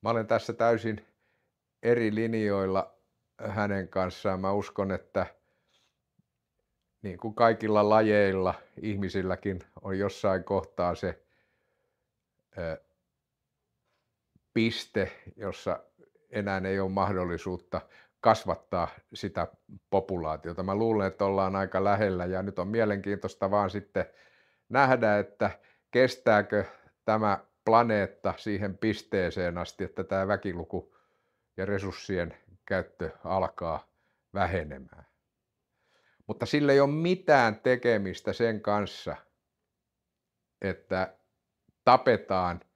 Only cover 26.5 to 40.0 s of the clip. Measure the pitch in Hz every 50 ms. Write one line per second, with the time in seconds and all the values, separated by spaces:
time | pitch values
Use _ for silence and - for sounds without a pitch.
26.5 | - 104 98 - - - _ _ _ _ _ - 107 107 107 104 98 - - _
27.5 | _ _ _ - 110 117 120 117 110 104 98 92 - _ _ 98 90 - - 113
28.5 | 104 95 107 98 92 - - 110 101 - - _ - 98 92 85 - 98 90 87
29.5 | 85 87 87 - - - 98 87 - - 92 - - 95 95 98 104 95 - 101
30.5 | 87 87 82 - - 90 - _ _ _ _ _ _ _ _ _ _ _ _ _
31.5 | _ - 95 98 101 98 95 95 90 - - - 101 90 87 85 - - _ _
32.5 | - _ _ - 95 95 87 - _ _ 87 80 - - _ 80 92 95 92 -
33.5 | - - 87 82 80 73 - _ _ _ _ _ _ _ _ _ _ 98 95 87
34.5 | 92 92 78 76 73 67 67 - - - - _ _ _ _ _ _ _ _ _
35.5 | _ _ _ _ _ _ _ _ _ _ _ _ _ _ _ - 107 - - 110
36.5 | - 147 147 143 139 139 139 139 147 156 160 175 185 180 - - 151 139 120 113
37.5 | 107 107 _ 127 127 123 - 123 117 107 101 95 87 - - - 98 - 117 113
38.5 | 110 104 107 - 104 104 101 90 - - - - 76 - - _ _ _ _ _
39.5 | _ _ _ _ _ _ _ _ _ _